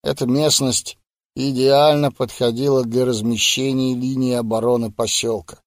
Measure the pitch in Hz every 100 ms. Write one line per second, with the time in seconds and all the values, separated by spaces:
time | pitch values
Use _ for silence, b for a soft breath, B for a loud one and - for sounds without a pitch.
0 | 143 143 123 135 151 - 135 117 - -
1 | _ _ _ - 135 127 131 139 151 147
2 | 143 - 123 - 120 117 139 131 120 120
3 | 127 113 113 110 - 127 135 131 131 123
4 | 127 131 127 123 113 113 117 120 117 107
5 | 113 - 117 110 - -